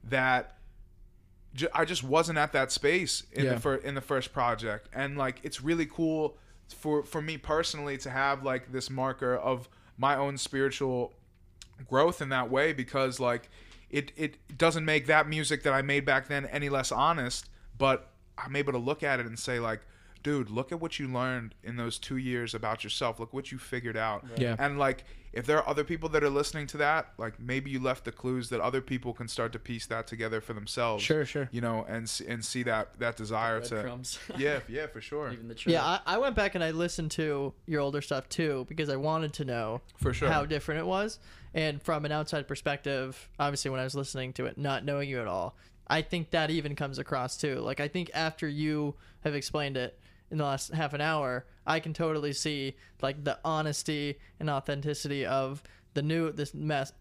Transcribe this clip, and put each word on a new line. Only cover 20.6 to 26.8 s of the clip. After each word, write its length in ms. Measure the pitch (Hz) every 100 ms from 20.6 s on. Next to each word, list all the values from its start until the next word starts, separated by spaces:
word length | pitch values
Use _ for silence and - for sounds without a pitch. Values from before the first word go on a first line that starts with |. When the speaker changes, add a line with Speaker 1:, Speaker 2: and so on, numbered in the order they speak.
| 135
Speaker 1:
at 100 | 170
what 180 | 165 -
you 80 | 139
learned 460 | 127 127 127 113 -
in 120 | - 120
those 240 | 117 113
two 180 | - 131
years 380 | 131 123 117 110
about 280 | 110 113
yourself. 360 | 107 - 123 110
Look 140 | 113
what 180 | 131 139
you 80 | 131
figured 360 | - 127 120 110
out." 280 | 110 104 127
Speaker 2:
Right. 120 | 117
Yeah. 160 | 123 113
Speaker 1:
And, 220 | 143 143
like, 240 | 139 135 - - -
if 140 | - 120
there 120 | 151
are 100 | -
other 160 | 151
people 260 | 147 165 160
that 140 | 151
are 60 | 147
listening 360 | 139 147 156 143
to 100 |
that, 340 | 147